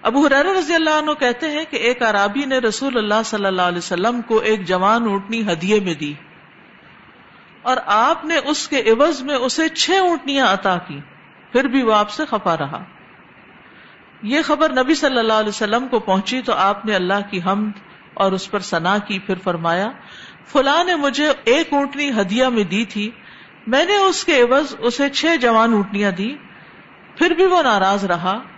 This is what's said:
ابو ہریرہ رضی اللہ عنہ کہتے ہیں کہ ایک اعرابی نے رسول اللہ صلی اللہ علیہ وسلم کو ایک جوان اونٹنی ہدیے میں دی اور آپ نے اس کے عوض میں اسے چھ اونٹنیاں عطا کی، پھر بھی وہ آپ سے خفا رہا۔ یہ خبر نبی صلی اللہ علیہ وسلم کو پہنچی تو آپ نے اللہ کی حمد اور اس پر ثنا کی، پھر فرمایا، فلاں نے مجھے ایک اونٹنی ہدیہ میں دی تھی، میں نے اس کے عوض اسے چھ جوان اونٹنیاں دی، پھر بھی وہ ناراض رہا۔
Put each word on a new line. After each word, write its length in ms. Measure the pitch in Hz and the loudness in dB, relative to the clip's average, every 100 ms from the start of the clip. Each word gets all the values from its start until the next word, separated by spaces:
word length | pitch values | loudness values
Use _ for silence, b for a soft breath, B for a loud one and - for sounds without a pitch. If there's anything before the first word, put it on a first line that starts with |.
ابو 260 | 220 254 294 | 2 2 4
ہریرہ 300 | 269 339 381 | 4 2 0
رضی 180 | 302 330 | 0 0
اللہ 140 | 320 | 2
عنہ 220 | 302 311 302 | 0 0 0
کہتے 300 | 247 240 320 | -2 -2 -4
ہیں 160 | 294 320 | -6 -6
کہ 80 | 285 | -2
ایک 240 | 233 247 | -2 0
اعرابی 440 | 226 208 202 214 277 | 0 2 0 -2 -2
نے 120 | 262 | 0
رسول 400 | 233 214 277 247 | -2 -2 -2 -2
اللہ 260 | 214 214 220 | 0 0 -2
صلی 200 | 214 196 | -2 -2
اللہ 160 | 185 | 0
علیہ 160 | 180 175 | 0 -2
وسلم 440 | 170 175 208 247 | -4 -2 -2 -2
کو 160 | 226 220 | 0 0
ایک 280 | 220 220 175 | 2 -2 0
جوان 380 | 185 190 226 | 0 2 2
اونٹنی 480 | 233 196 196 226 208 | 0 -4 -4 -4 -2
ہدیے 280 | 170 185 214 | -2 0 0
میں 140 | 190 | 0
دی 200 | 151 147 147 - - - - - - - - - - - - - - | -4 -6 -10 -16 -20 -20 -20 -20 -20 -20 -20 -20 -20 -20 -20 -20 -8
اور 160 | 240 254 - | -2 -2 0
آپ 400 | 208 247 330 311 | 2 2 0 0
نے 120 | 330 | -2
اس 300 | 269 302 - | 0 -4 -2
کے 120 | 277 | 0
عوض 420 | 220 226 302 277 | 2 4 4 2
میں 140 | 262 269 | -4 -2
اسے 340 | 247 277 320 | -2 0 -2
چھ 220 | 320 - | 0 0
اونٹنیاں 560 | 381 359 339 269 277 247 | 2 2 0 -2 0 2
عطا 300 | 196 196 175 | 2 0 -2
کی، 220 | 175 143 147 - - - - | -4 -14 -16 -20 -20 -20 -2
پھر 120 | 240 | 0
بھی 180 | 262 262 | 2 2
وہ 120 | 233 | 4
آپ 160 | 214 208 | 2 2
سے 140 | - 302 | -4 -4
خفا 320 | 214 196 165 | -2 -2 -2
رہا۔ 260 | 143 156 190 - - - - - - - B B B B B - | -4 -8 -14 -20 -20 -20 -20 -20 -20 -20 B B B B B -12
یہ 200 | 208 285 | -2 -2
خبر 420 | 302 294 311 254 | 0 2 2 2
نبی 100 | 254 | 2
صلی 260 | 311 294 254 | 2 2 2
اللہ 140 | 220 | 2
علیہ 160 | 220 208 | 2 0
وسلم 380 | 202 214 226 254 | -2 -2 -2 0
کو 120 | 233 | -4
پہنچی 420 | 208 190 202 254 | 0 0 0 -4
تو 120 | 254 | -2
آپ 320 | 214 190 208 214 | 0 2 0 -2
نے 100 | 202 | -2
اللہ 340 | 180 202 202 | 0 -2 -2
کی 80 | 190 175 | -4 -2
حمد 260 | 202 214 202 B B B | -2 -2 -8 B B B
اور 180 | - 196 | -2 0
اس 200 | 190 - | 0 -4
پر 80 | 208 | -6
ثنا 380 | 185 170 170 208 | -4 -2 0 -2
کی، 220 | 202 190 | -2 -8
پھر 160 | 190 185 | -4 -4
فرمایا، 480 | - 165 165 175 208 277 B B B B - | -4 -2 -2 0 -2 -6 B B B B -2
فلاں 360 | 285 277 302 | 0 2 2
نے 120 | 359 339 | 2 0
مجھے 360 | 285 262 302 - | 0 0 0 0
ایک 300 | - 269 320 | 2 2 2
اونٹنی 360 | 285 277 277 285 220 | 0 -2 -4 -2 -2
ہدیہ 240 | 196 220 262 | 0 2 2
میں 180 | 233 | 2
دی 220 | 190 190 233 | 0 -2 -4
تھی، 260 | 208 208 - B B B B - | -4 -8 -10 B B B B -2
میں 180 | 254 349 | 0 2
نے 100 | 403 | 2
اس 300 | 381 - - | 2 0 0
کے 160 | 285 | 4
عوض 340 | 240 262 294 - | 4 4 0 -2
اسے 300 | 240 240 277 | -4 0 -2
چھ 160 | 277 311 330 | 0 0 2
جوان 320 | 240 226 233 | 2 4 4
اونٹنیاں 380 | 220 196 202 202 | 2 0 -2 -2
دی، 240 | 175 208 285 - B B B B - - - | -2 -6 -8 -18 B B B B -20 -20 -2
پھر 160 | 330 | 0
بھی 140 | 320 381 | 4 4
وہ 180 | 359 | 4
ناراض 420 | 277 208 190 202 190 | 2 2 2 0 0
رہا۔ 340 | 175 180 208 269 | -2 -2 -4 -8